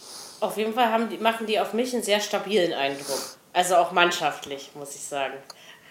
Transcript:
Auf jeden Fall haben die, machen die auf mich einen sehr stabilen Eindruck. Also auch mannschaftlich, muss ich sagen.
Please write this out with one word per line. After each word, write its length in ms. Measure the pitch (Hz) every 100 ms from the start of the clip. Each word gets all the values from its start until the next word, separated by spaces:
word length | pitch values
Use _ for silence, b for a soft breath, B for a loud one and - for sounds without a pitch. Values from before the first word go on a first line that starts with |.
| B B B B
Auf 160 | 202 208
jeden 180 | 220
Fall 160 | 226 233
haben 180 | 226 226
die, 100 | 175
machen 280 | 220 226 220
die 120 | 202
auf 120 | 190
mich 180 | 220 254
einen 80 | 240
sehr 180 | 202 208
stabilen 520 | - 196 185 208 170
Eindruck. 640 | 123 139 139 139 131 - - _
Also 220 | 180 175 175
auch 160 | -
mannschaftlich, 800 | 185 175 170 151 - 147 139 -
muss 200 | 147 143
ich 80 | -
sagen. 320 | - 143 135 135 - b b b b